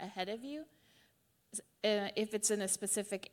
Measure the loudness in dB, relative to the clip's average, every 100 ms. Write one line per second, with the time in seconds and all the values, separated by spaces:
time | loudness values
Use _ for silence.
0 | -4 -4 -4 -4 -6 -8 -10 _ _ -20
1 | _ _ _ _ _ -12 -12 _ 4 4
2 | 2 0 0 2 2 2 2 0 2 0
3 | 0 -4 -4